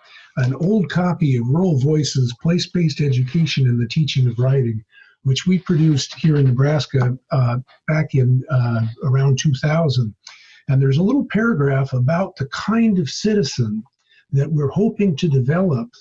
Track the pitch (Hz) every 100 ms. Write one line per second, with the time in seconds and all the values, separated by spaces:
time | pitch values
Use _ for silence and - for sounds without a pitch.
0 | _ - - - 123 139 170 220 165 170
1 | 180 170 151 127 120 151 185 139 139 156
2 | 139 139 123 120 165 170 - 180 160 -
3 | 147 127 127 170 156 - 131 120 117 165
4 | 143 135 123 117 131 139 117 110 - -
5 | - _ 139 131 180 185 - 160 160 143
6 | - - 160 147 135 120 139 151 - 135
7 | 123 127 _ 131 120 117 - - - 156
8 | 147 139 123 127 - 131 120 113 113 117
9 | 143 131 139 135 160 131 151 160 165 127
10 | 113 - - - - - - 135 135 135
11 | 196 277 - 202 233 175 139 135 135 127
12 | 123 170 190 - 135 - - 226 226 185
13 | 139 - 208 208 151 - 110 107 113 _
14 | _ _ _ 135 147 151 143 170 220 214
15 | 202 135 180 135 117 165 190 127 117 -